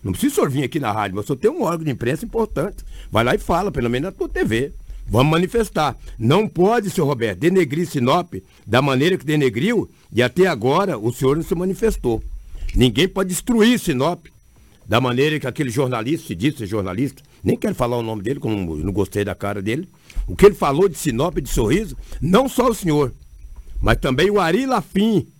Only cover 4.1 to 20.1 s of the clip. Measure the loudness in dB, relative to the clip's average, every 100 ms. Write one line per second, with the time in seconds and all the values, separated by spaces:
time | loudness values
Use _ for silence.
4.1 | -6 -6 -2 0 0 -2 -8 -16 -14 -2
5.1 | 2 4 2 2 0 -2 0 -2 -4 -14
6.1 | -2 2 4 2 2 4 4 0 -2 0
7.1 | 0 -2 0 2 2 2 -2 -2 0 2
8.1 | 2 0 -10 -14 -20 0 2 2 2 2
9.1 | 0 0 0 2 2 0 0 -2 -12 _
10.1 | 0 0 4 2 2 2 2 0 -2 -4
11.1 | 0 0 2 0 -2 -2 0 0 0 -2
12.1 | -2 -4 -12 -14 -8 -2 4 4 4 0
13.1 | 0 -4 -4 0 4 6 4 0 0 0
14.1 | -2 -10 _ _ -20 -20 _ -2 0 2
15.1 | 2 2 0 -4 -4 -4 0 -2 -2 -2
16.1 | -4 -6 -2 -2 -2 -4 -4 -2 -2 -4
17.1 | -6 -20 -6 -2 0 -2 -2 -2 -2 -4
18.1 | -6 -6 -4 -2 -2 -2 -4 -4 -2 -2
19.1 | -2 -4 -4 -6 -6 -4 -4 -6 _ _